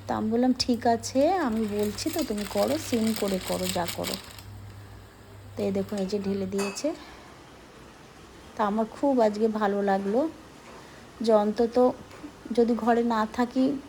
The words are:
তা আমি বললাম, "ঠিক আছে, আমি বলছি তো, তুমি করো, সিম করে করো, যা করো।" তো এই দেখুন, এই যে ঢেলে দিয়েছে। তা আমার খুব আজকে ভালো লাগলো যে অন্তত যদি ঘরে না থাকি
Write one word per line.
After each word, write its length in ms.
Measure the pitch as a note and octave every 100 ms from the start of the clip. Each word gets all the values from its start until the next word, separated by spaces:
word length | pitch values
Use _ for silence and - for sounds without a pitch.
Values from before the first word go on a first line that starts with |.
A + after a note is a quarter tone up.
তা 80 | - A3
আমি 120 | G#3+
বললাম, 220 | A#3 B3+ B3
"ঠিক 220 | - A#3 A#3+
আছে, 320 | A#3 - C4 D4 F#4+
আমি 240 | C#4 A3 A3
বলছি 380 | G#3 G#3 G3+ D#4
তো, 100 | E4
তুমি 220 | C#4 G#3 G3+
করো, 220 | G#3 G#3 D4
সিম 280 | - A#3+ A3 G#3+
করে 180 | G3+ F#3+ -
করো, 180 | F3+ F#3
যা 180 | F#3 E3+ -
করো।" 200 | F3 - - - - - - - - - - - - - -
তো 100 | -
এই 80 | G3+
দেখুন, 240 | G3 G3 G#3
এই 100 | F#3+
যে 100 | G#3
ঢেলে 280 | G3 G3 F#3+
দিয়েছে। 400 | G3 G3+ G3+ D4 F4+ - - - - - - - - - - - - - - -
তা 100 | - G#3
আমার 200 | G#3+ A3
খুব 280 | - C#4+ C4
আজকে 260 | A3 G#3 A3
ভালো 300 | G#3+ G#3 G3+
লাগলো 380 | G3+ G3 G3 A3 D#4+ - - - - - - - - -
যে 100 | A3+
অন্তত 420 | G#3+ G#3 G#3+ A#3 B3 B3 - - - - - -
যদি 220 | A#3+ A#3 A3+
ঘরে 280 | A3 A#3
না 180 | A#3 A3+ A3
থাকি 320 | - A#3+ C4 C4 C#4+